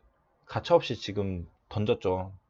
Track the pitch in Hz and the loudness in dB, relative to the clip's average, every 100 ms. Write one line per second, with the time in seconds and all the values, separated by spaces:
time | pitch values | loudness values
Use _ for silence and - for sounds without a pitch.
0 | _ _ _ _ - 113 - 170 - 120 | _ _ _ _ -8 -8 4 4 4 -4
1 | - 101 98 92 82 - _ - 107 120 | -4 -4 -2 -4 -8 -16 _ -2 0 0
2 | 98 92 92 95 _ | 0 -2 -4 -12 _